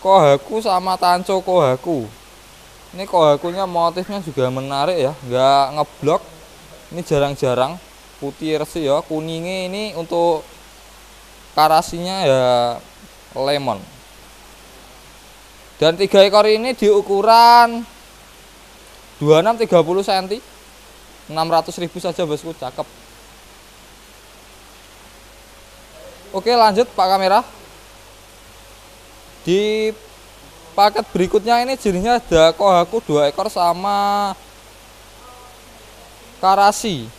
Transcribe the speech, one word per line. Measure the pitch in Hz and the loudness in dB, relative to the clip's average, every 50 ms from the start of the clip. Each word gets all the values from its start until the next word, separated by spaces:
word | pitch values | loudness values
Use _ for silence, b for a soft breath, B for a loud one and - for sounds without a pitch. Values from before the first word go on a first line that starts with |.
Kohaku, | - 190 190 190 160 143 139 139 - - 226 220 220 | 2 4 4 6 6 6 4 2 0 -6 -8 -6 -2
sama | 226 190 180 185 190 185 | -2 -2 -2 -2 -4 -4
Tanco | 185 - 180 180 180 185 - 196 190 175 | 0 2 0 0 0 0 -2 -4 -4 -2
Kohaku. | - 185 180 156 131 127 127 - 175 165 139 113 104 110 - - - - - - - - - - - - - - - - | 0 0 2 2 2 0 -2 -4 -4 -4 -4 -6 -8 -14 -20 -20 -20 -20 -20 -20 -20 -20 -20 -20 -20 -20 -20 -20 -20 -14
Ini | 175 196 | -14 -12
Kohakunya | 202 - 175 160 151 147 139 - 175 175 190 196 185 | -2 2 4 4 4 4 2 0 -6 -6 -6 -6 -4
motifnya | 175 170 170 170 165 180 180 180 208 202 - | -2 -2 -2 -2 -2 -6 -10 -8 -10 -10 -10
juga | 160 135 139 127 127 | -8 -4 -4 -4 -4
menarik | 127 131 131 135 139 139 143 160 185 | -4 -6 -8 -6 -4 -4 -2 -2 -2
ya, | 170 135 131 156 | -2 -2 -2 -4
nggak | 135 135 123 120 127 131 135 139 139 139 131 143 | -8 -10 -4 -2 2 2 4 4 4 2 0 -2
ngeblok. | 151 147 - - - - 143 165 196 - - - - - - - - - - - - - - - | -6 -6 -6 -8 -6 -2 -2 -2 -2 -4 -8 -20 -20 -20 -20 -20 -20 -20 -20 -20 -20 -20 -14 -12
Ini | 170 175 | -12 -6
jarang-jarang | - 156 143 139 143 143 - - 131 123 123 127 139 170 180 - - - - - - - | -4 -2 0 0 -2 -2 -4 -2 -2 0 0 -2 -2 -4 -12 -18 -20 -20 -20 -20 -20 -18
putih | - 147 139 - - 160 156 156 | -12 -12 -12 -10 -8 -6 -4 -4
resi | 151 151 - - 170 156 135 | -4 -4 -6 -8 -6 -2 0
ya. | 139 151 165 | 0 -2 -2
Kuningnya | - 160 156 156 160 165 165 165 180 190 190 185 180 | -4 -8 -8 -6 -8 -8 -8 -8 -8 -8 -8 -8 -8
ini | 185 202 214 214 185 | -8 -10 -10 -10 -10
untuk | 165 165 160 - 170 170 170 165 151 - - - - - - - - - - - - - - - - - - - - - - - | -12 -10 -6 -2 -2 0 0 0 -2 -6 -14 -20 -20 -20 -20 -20 -20 -20 -20 -20 -20 -20 -20 -20 -20 -20 -20 -20 -20 -20 -8 0
Karasinya | - 151 156 156 160 175 - - 170 175 180 190 190 185 | 2 2 4 4 2 0 -2 -10 -10 -8 -8 -6 -2 0
ya | 143 135 131 127 123 123 120 120 120 120 - - - - - - - - - - - - | 2 2 2 2 2 2 2 0 -2 -4 -8 -14 -20 -20 -20 -20 -20 -20 -20 -20 -16 -10
lemon. | - 131 139 147 143 139 127 107 95 90 - - - - - - - - - - - - - - - - - - - - - - - - - - - - - - - - - - - - - - | -6 -4 -2 -2 -2 -2 -4 -6 -6 -8 -18 -20 -20 -20 -20 -20 -20 -20 -20 -20 -20 -20 -20 -20 -20 -20 -20 -20 -20 -20 -20 -20 -20 -20 -20 -20 -20 -20 -20 -20 -20 -20 -20 -20 -20 -20 -20 -6
Dan | - 151 160 165 | -2 0 0 0
tiga | 170 202 190 - 196 196 | 0 -4 2 4 4 4
ekor | 202 190 208 208 214 | 6 6 4 4 4
ini | 214 214 226 262 254 | 2 0 0 -4 -4
di | - - 202 | 0 2 2
ukuran | 208 202 196 196 202 196 202 220 226 233 233 233 240 240 233 233 233 233 233 - - - - - - - - - - - - - - - - - - - - - - - - - - - | 2 2 2 0 -2 0 4 4 6 8 8 8 8 8 6 4 2 -6 -10 -12 -18 -20 -20 -20 -20 -20 -20 -20 -20 -20 -20 -20 -20 -20 -20 -20 -20 -20 -20 -20 -20 -20 -20 -20 -12 -6
dua | 147 147 156 156 175 | 2 4 4 4 4
enam, | 214 233 | 2 0
tiga | 220 226 - 185 175 160 | -2 -2 2 2 2 2
puluh | 156 175 190 | 2 -2 -4
senti. | 196 202 196 190 185 190 208 240 - - - - - - - - - - - - - - - - - - | -2 -2 -2 -4 -4 -6 -10 -10 -12 -18 -20 -20 -20 -20 -20 -20 -20 -20 -20 -20 -20 -20 -20 -20 -20 -10
Enam | 151 156 160 | -6 -6 -4
ratus | 165 165 165 165 - 170 | 0 0 -2 -2 -2 -10
ribu | - 175 165 - 180 | -10 -10 -10 -10 -8
saja, | - 185 156 - 180 | -8 -8 -6 -4 -4
bosku, | 156 151 143 - 165 160 | -6 -6 -8 -8 -14 -14
cakep. | - 135 127 - - 147 - - - - - - - - - - - - - - - - - - - - - - - - - - - - - - - - - - - - - - - - - - - - - - - - - - - - - - - - - - - - - - - - - - - - - - | -12 -12 -14 -10 -12 -14 -14 -14 -20 -20 -20 -20 -20 -20 -20 -20 -20 -20 -20 -20 -20 -20 -20 -20 -20 -20 -20 -20 -20 -20 -20 -20 -20 -20 -20 -20 -20 -20 -20 -20 -20 -20 -20 -20 -20 -20 -20 -20 -20 -20 -20 -20 -20 -20 -20 -20 -20 -20 -20 -20 -20 -20 -20 -20 -20 -20 -20 -20 -20 -20 -20 -20 -20 -20 -12 -12
Oke, | 190 185 220 247 | -6 -2 0 4
lanjut, | 240 226 214 196 196 254 - - | 4 4 4 4 2 -2 -2 0
Pak | - 185 185 | -2 0 0
Kamera. | 190 190 190 185 190 220 247 - - - - - - - - - - - - - - - - - - - - - - - - - - - - - - - - - - - - - - - - | 0 0 2 2 2 0 0 -2 -18 -20 -20 -20 -20 -20 -20 -20 -20 -20 -20 -20 -20 -20 -20 -20 -20 -20 -20 -20 -20 -20 -20 -20 -20 -20 -20 -20 -20 -20 -20 -20 -20 -20 -20 -20 -20 -12 -4
Di | 165 175 196 208 214 214 220 214 220 214 214 - - - - - - - - - - - - - - - | 0 0 0 0 0 -2 -2 -4 -4 -6 -8 -18 -20 -20 -20 -20 -20 -20 -20 -20 -20 -20 -20 -20 -10 0
paket | - 202 208 208 - 226 - - | 2 2 2 2 -2 -8 -4 -2
berikutnya | 175 180 185 - 214 196 226 240 240 | -2 -2 0 0 -2 0 0 0 0
ini | 247 254 269 | 0 -2 -6
jenisnya | 262 - 208 185 180 190 226 240 233 233 | -4 -4 -4 -2 -2 0 0 -2 -2 -2
ada | - 170 160 160 165 160 | 0 4 4 4 4 4
Kohaku | - 202 196 185 175 175 175 - 233 - | 2 2 4 4 4 2 0 -4 -8 -4
dua | - 151 147 147 143 | -2 0 2 2 0
ekor | 143 - 190 214 - | 0 -2 -6 -6 -2
sama | 190 175 175 170 175 185 202 202 202 202 202 202 202 208 196 185 - - - - - - - - - - - - - - - - - - - - - - - - - - - - - - - - - - - - - - - - - | 0 0 0 0 -2 -4 -4 -2 -2 -2 -2 -2 -2 -4 -4 -6 -10 -18 -20 -20 -20 -20 -20 -20 -20 -20 -20 -20 -20 -20 -20 -20 -20 -20 -20 -20 -20 -20 -20 -20 -20 -20 -20 -20 -20 -20 -20 -20 -20 -20 -20 -20 -20 -20 -20 -14 -4
Karasi. | - 185 196 196 196 202 214 - - 226 185 135 113 113 - | 0 0 2 4 4 2 2 0 -6 -6 -6 -6 -8 -12 -16